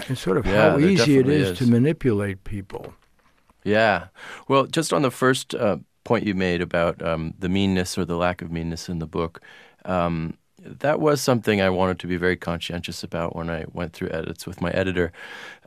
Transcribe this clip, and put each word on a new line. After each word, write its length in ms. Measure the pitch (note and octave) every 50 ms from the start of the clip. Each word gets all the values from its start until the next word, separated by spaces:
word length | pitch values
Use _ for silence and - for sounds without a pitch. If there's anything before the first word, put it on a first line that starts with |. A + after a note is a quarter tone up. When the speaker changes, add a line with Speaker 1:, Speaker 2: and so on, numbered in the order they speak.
| - -
Speaker 1:
in 60 | C3
sort 220 | - - F3+ F#3
of 100 | D3+ G2+
Speaker 2:
Yeah, 240 | F#2 G2 G#2 G#2+ G2+
Speaker 1:
how 60 | E2+ -
Speaker 2:
there 100 | D3+ F#3+
Speaker 1:
easy 280 | G3 E3+ - D#3 C#3 C3+
it 40 | B2+
Speaker 2:
definitely 100 | C3+ D3+
Speaker 1:
is 140 | D3 C3+ F#2+
Speaker 2:
is. 80 | F2 F2+
Speaker 1:
to 80 | B2+
manipulate 800 | A#2+ A#2 A#2 B2+ D3+ E3 - - B2+ G#2 G2+ G2+ G2+ G2 F#2+ -
people. 500 | - G#2 G2+ F#2 - - - - - - _ _ _ _ _ _ _ _ _ _ _ _ _ -
Speaker 2:
Yeah. 420 | G2 G#2 A2 A2+ A2 F#2+ F2+ F2 - _ - - - - - -
Well, 200 | - C3+ C#3 C3
just 260 | C3 - E3 D#3 -
on 100 | F3+ E3
the 80 | C#3+ B2
first, 460 | - - C3+ B2+ C3 C3 - - -
uh, 220 | - A#2+ G#2 F2+ C2+ - _ _ _ -
point 200 | - A#2+ G#2 -
you 120 | G#2+ F#2+
made 240 | F#2 F#2+ F2+ F2 F2
about, 400 | F2+ F2 - E2+ E2+ E2+ E2 -
um, 320 | E2 E2+ E2 D#2+ D#2+ D#2+ -
the 120 | - F#2 F2+
meanness 500 | F#2 G2 G2 G2 F#2+ F#2 F2+ - - F#2+
or 60 | F2+
the 120 | D#2+ F2
lack 240 | E2+ F2 F2+ F2 -
of 100 | E2+ E2+
meanness 360 | E2+ E2 E2 E2 E2 D#2 - -
in 120 | F2+ E2
the 60 | D#2+ D#2
book, 320 | - F2 E2 E2 - - _ - - - - - _ _ -
um, 500 | - F#2 F2+ E2+ E2+ E2+ D#2+ D#2+ D#2+ - _ _ _ _ _ -
that 360 | - - - - C#3+ D#3 -
was 200 | D3+ D3+ D3 C3
something 400 | - C#3+ B2+ A#2 - A2 G#2+ G2+
I 100 | F#2+ F#2+
wanted 280 | F#2 F2+ F#2+ F#2 F#2 -
to 60 | -
be 100 | F2 F2+
very 200 | E2+ F2+ F#2 F2+
conscientious 680 | F2 - F2+ E2+ E2 - - E2+ F2 - - F2 -
about 320 | - E2+ F#2 E2 E2 - -
when 160 | F2 E2 E2+
I 140 | E2 D#2 D#2+ -
went 200 | - F2 F2 D#2+
through 180 | - - F#2 F2
edits 360 | E2 E2 E2 E2+ E2+ - -
with 140 | - F#2 -
my 100 | F#2 F2
editor. 400 | F2 F2+ F#2+ F#2 F2+ F2+ F2 D#2+ - - - - - - - - - _ _